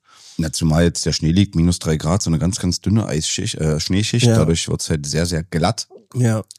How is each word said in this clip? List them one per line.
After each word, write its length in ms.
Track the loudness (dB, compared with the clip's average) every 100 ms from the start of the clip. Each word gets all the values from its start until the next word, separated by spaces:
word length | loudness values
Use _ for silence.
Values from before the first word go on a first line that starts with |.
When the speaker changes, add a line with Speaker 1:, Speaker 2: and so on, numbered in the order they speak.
| _ -20 -14 -6
Speaker 1:
Na, 160 | -6
zumal 320 | -2 2 4
jetzt 200 | 2 0 -4
der 60 |
Schnee 200 | 0 2
liegt, 240 | 4 2 2
minus 240 | 2 0
drei 160 | -2 -2
Grad, 260 | 0 0
so 80 | 0
eine 80 | 0
ganz, 220 | 0 -2
ganz 200 | -4 -2
dünne 260 | 0 0 0
Eisschicht, 500 | -4 -4 -4 -6 -2
äh, 240 | -2 -2
Schneeschicht. 460 | 0 0 0 2 4
Speaker 2:
Ja. 100 | 4
Speaker 1:
Dadurch 320 | 4 2 -2
wird's 200 | -6 -4
halt 160 | -4 -2
sehr, 200 | -2 0
sehr 160 | -2
glatt. 460 | -4 0 0 -2 -8 -18 _
Speaker 2:
Ja. 300 | 0 0 0 -4